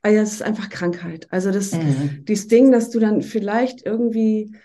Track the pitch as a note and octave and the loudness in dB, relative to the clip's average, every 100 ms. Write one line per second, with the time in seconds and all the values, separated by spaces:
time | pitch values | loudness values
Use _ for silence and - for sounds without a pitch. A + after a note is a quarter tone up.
0 | G#3+ G#3+ G#3+ G#3+ - A3 - - F3 F3 | 2 2 2 -4 -6 -6 -8 -6 -4 -4
1 | E3+ D#3+ - F#3 G3 G3 G3 E3 D3+ C3+ | -10 -12 -6 -4 -2 -2 -2 -2 -2 -2
2 | C#3+ - - G#3 - A#3 C4+ A#3+ A3+ A#3 | -4 -6 -4 -4 4 6 8 6 2 0
3 | A3 G3 - A3 G3+ A3 B3+ - - A3+ | 2 0 -2 -4 -2 -2 -2 -4 -6 -2
4 | A#3 A3 A3 G#3+ G#3+ - | -2 0 0 0 -4 -14